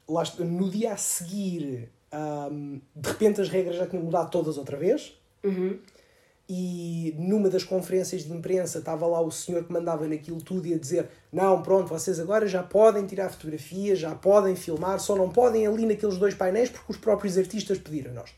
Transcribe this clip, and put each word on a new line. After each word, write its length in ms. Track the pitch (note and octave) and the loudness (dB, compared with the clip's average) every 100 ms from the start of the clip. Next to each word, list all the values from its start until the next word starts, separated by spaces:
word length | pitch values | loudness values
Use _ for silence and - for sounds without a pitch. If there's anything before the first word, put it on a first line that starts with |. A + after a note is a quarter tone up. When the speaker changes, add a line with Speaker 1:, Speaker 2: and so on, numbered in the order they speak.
| - | -4
Speaker 1:
lá 160 | E3 | -2
est-, 160 | E3 - | -2 -4
no 300 | E3+ F3 F#3+ | -4 -2 -2
dia 240 | G#3 A3+ | 0 -2
a 40 | G3+ | -2
seguir, 920 | - - E3+ G3+ F#3+ F3 C#3+ B2 A#2 _ - | -4 -4 -6 -4 -4 -4 -4 -6 -10 _ -12
ahm, 680 | D3+ D3+ D3 C#3+ D3 C#3+ C3+ - D#3 | -6 -4 -4 -6 -8 -8 -12 -14 -8
de 140 | - | -6
repente 320 | - G#3+ G3+ | 2 4 4
as 80 | F#3 | 0
regras 260 | F#3+ F3 E3+ | 0 0 -2
já 100 | F3 | -4
tinham 160 | F#3 | -4
mudado 260 | E3 F3 D3 | 0 0 0
todas 260 | F3+ D#3 C#3+ | 0 -2 -4
outra 200 | C3+ C#3 | -6 -2
vez. 400 | F3 D4+ - - _ _ | 2 0 -2 -20 _ _
Speaker 2:
Uhum. 360 | G3+ F#3 F#3 G3 - _ _ _ _ _ - | -2 0 -2 -4 -12 _ _ _ _ _ -10
Speaker 1:
E 600 | F3+ F3+ F3 E3+ E3 D#3+ D3+ | -6 -4 -6 -6 -4 -4 -2
numa 280 | F3+ G#3+ F#3+ | 0 2 4
das 160 | F3+ | 2
conferências 600 | - F#3 F3+ F#3 F3 F#3 | 0 -4 0 -2 -2 -6
de 100 | D3+ | -8
imprensa 460 | E3+ F3+ F#3 E3+ D#3+ | -8 -2 0 0 -6
estava 260 | D#3+ D#3+ E3+ | -6 -2 0
lá 160 | E3+ | 2
o 80 | E3 | 0
senhor 320 | - - E3+ | -2 -4 -4
que 80 | E3+ | -2
mandava 360 | E3+ E3+ D#3+ D#3 | -4 -2 -2 -2
naquilo 340 | D3+ D#3+ E3 | -6 -6 -10
tudo 240 | - F#3 E3+ | -6 -4 -2
e 80 | |
a 60 | D#3+ | -4
dizer: 280 | C3+ E3+ - - - | 0 -2 -2 -10 -6
"Não, 300 | E3+ F#3+ F3+ | 2 4 4
pronto, 260 | - F#3+ F3+ | 4 2 2
vocês 320 | E3 F#3+ E3 | -4 -2 -2
agora 280 | E3+ G#3+ G#3 | 2 2 2
já 160 | F3+ | -2
podem 420 | F3 G3+ A3 G#3 G3 | 2 8 8 6 -2
tirar 240 | F#3+ F#3 | -4 -6
fotografias, 680 | - D#3 D3+ - F#3 G3+ F#3 | -6 -10 -10 -10 -4 0 0
já 160 | D#3 C3 | -2 0
podem 400 | F#3 G#3 F#3+ F3+ | 6 8 6 0
filmar, 440 | - D#3 F3+ F#3+ | -4 -4 -2 -2
só 160 | - G3+ | 0 0
não 140 | F3+ | 2
podem 380 | A#3 B3 A3 G#3+ | 6 6 4 2
ali 180 | A3 A3+ | 2 2
naqueles 320 | G3+ G#3+ F#3 | 2 0 2
dois 160 | G3+ | 2
painéis 380 | - F#3 G#3 B3 | 2 0 2 0
porque 200 | - - | -2 -12
os 60 | G3+ | -4
próprios 400 | A3 G3+ G#3 F3+ | 0 2 2 0
artistas 400 | F#3 A3 F3 F#3+ | 0 -2 -4 -4
pediram." 380 | - D3+ A#2+ A#2+ | -4 -8 -8 -12
Nós: 160 | - | -16